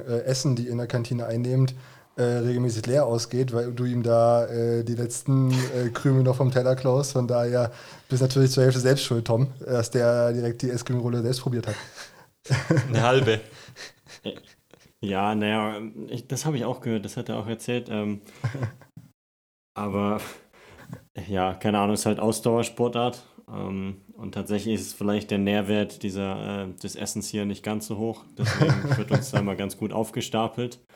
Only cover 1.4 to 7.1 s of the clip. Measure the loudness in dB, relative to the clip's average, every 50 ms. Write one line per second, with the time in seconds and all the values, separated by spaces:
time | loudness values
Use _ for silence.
1.4 | 0 0 2 4 2 2 0 -6 -14 -20 -20 -20 -20 _ _ -2 0 0 2 2
2.4 | 0 0 0 0 0 0 -2 -2 -2 0 2 2 2 2 2 0 -2 -2 -2 0
3.4 | 0 0 0 -2 -2 -2 -4 -2 -2 -2 0 0 2 4 6 6 8 6 6 6
4.4 | 4 2 0 0 0 2 2 2 0 0 -2 -2 -2 -4 -4 -4 0 2 4 4
5.4 | 4 4 4 2 0 0 -2 -2 -2 -2 -2 0 2 4 4 6 6 4 4 4
6.4 | 2 2 2 4 4 4 2 2 2 2 2 2 2 0